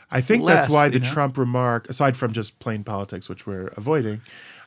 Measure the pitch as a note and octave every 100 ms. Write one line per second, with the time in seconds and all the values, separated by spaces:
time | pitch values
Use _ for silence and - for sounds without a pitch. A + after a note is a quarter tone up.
0 | - B2+ B2+ A#3 E3 F3 C#3 D3 D3 B2+
1 | B2 D3+ C#3 C3 B2 B2 B2 A#2 - -
2 | C#3 B2+ A#2+ A2 G#2 - A#2+ G#2+ G#2 G2+
3 | G2 F#2+ - F#2+ - F#2+ F#2+ - A2 D#3
4 | A2 G#2+ - - - -